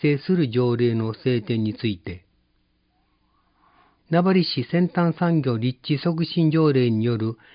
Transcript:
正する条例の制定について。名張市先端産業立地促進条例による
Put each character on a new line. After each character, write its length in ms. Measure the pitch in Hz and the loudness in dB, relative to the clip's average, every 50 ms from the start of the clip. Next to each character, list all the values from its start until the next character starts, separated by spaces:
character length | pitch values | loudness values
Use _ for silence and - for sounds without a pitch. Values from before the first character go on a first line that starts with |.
正 160 | - 147 147 139 | 0 0 0 0
す 140 | - - | -2 -2
る 180 | 185 175 151 120 | 0 0 0 0
条 260 | 110 123 123 120 120 | 0 0 0 0 0
例 180 | 117 120 120 113 | 2 0 0 0
の 200 | 113 113 113 110 | 0 -2 -4 -6
制 260 | - - 131 123 117 | -4 -2 -2 -2 -2
定 160 | 104 - 117 | -2 -2 -2
に 160 | 113 107 107 | -2 -2 -2
つ 140 | 107 - - | -4 -4 -4
い 100 | 110 101 | -6 -6
て。 300 | - - - 87 87 _ _ _ _ _ _ _ _ _ _ _ _ _ _ _ _ _ _ _ _ _ _ _ _ _ _ _ _ _ _ _ _ _ _ _ _ _ - | -6 -10 -12 -14 -14 _ _ _ _ _ _ _ _ _ _ _ _ _ _ _ _ _ _ _ _ _ _ _ _ _ _ _ _ _ _ _ _ _ _ _ _ _ -2
名 120 | 160 175 | 0 2
張 220 | 180 190 190 190 165 | 4 4 4 2 2
市 200 | - - 131 120 - | 0 -2 -6 -4 -2
先 180 | - 175 180 170 | 0 0 0 0
端 280 | - 180 170 170 165 | 0 0 0 0 0
産 240 | - 180 170 165 156 | 0 0 0 0 0
業 160 | 131 131 117 | 0 0 -2
立 240 | 110 113 127 127 _ | 0 -2 -4 -4 _
地 160 | - - 147 | -4 -4 -4
促 300 | 139 - 175 165 160 165 | -2 -2 -4 -2 -2 -4
進 240 | - - 175 160 156 | -2 0 0 2 2
条 240 | 151 160 156 151 135 | 2 4 4 4 4
例 160 | 131 123 120 | 2 2 2
に 120 | 113 110 | 2 0
よ 140 | 110 120 120 | 0 0 -2
る 220 | 104 110 113 117 - _ - | -2 -2 -4 -6 -8 _ -20